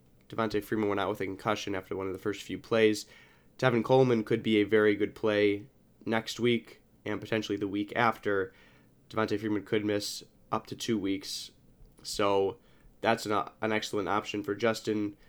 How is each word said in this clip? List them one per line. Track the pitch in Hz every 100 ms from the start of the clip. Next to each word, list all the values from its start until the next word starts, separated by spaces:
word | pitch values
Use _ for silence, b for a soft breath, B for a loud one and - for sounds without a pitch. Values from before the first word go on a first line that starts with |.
| _ _ -
Devontae | 110 110 104
Freeman | - 110 101
went | 101
out | 95
with | 104
a | 95
concussion | 98 110 104 98 95
after | - 95
one | 95
of |
the | 90
first | 104 98
few | - 92
plays. | - 113 110 104 - b b b b -
Tevin | 131 120
Coleman | 110 131 131 117
could | 107 113
be | 113 107
a |
very | 101 107 107 101
good | 101
play | - 110 104 104 101 117 _ _ _ -
next | 113 - -
week | 120 117 - - _ _ 107
and | 101
potentially | 104 110 107 98
the | 101
week | 101 104 -
after. | 117 - 104 98 92 b b b b _ _
Devontae | 107 107 104
Freeman | 110 101
could | - 110 104
miss | 104 - - - _ _
up | 110 -
to | 104
two | - 110
weeks. | 98 98 - - - - _ _ - -
So | - - 101 98 98 - b b b _
that's | 107 117 107
an, | 104 - -
an | 110
excellent | 107 - 104 87
option | 104 - 104
for | 101 101
Justin | 117 110 113 107 104 b